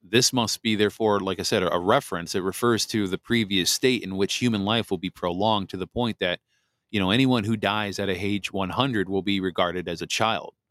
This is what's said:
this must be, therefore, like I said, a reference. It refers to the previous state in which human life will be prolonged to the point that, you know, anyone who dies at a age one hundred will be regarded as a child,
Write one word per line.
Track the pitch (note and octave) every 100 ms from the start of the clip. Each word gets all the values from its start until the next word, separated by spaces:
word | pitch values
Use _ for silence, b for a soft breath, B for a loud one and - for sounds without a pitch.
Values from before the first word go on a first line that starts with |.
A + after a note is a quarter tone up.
this | F2+ A2 B2
must | B2+ A2 -
be, | A2+ G#2
therefore, | G#2 - A2 G2+
like | F#2+ F#2
I |
said, | F#2 A2
a | F2+ F2
reference. | F2+ B2+ - F2+ E2+ G2+
It |
refers | F#2 - A#2+ A2 -
to | A2 G2
the | F#2
previous | - A#2 G2+ F#2+ E2+
state | - C3 A#2
in | F#2 F#2+
which | G2 -
human | B2 A2 G2
life | A#2 G#2+
will | F#2
be | F#2
prolonged | - F2+ F2 G#2+ G#2+ F#2+
to | F#2+
the | F2+
point | A#2 A#2+ G2
that, | F#2 F2 _ _ _ _ _
you | G#2
know, | F#2
anyone | A2+ C3+ B2 G#2
who | A2+
dies | G2+ G#2+ G#2 F#2
at | G2
a | F2+
age | G2 G#2 -
one | F#2+ F#2
hundred | G2 C3+ A2+ F#2
will | G2
be | F#2 G2+
regarded | F#2 E2+ F2 F2+ F2
as | E2+
a | E2
child, | - A2 G2+ C#2+ _ _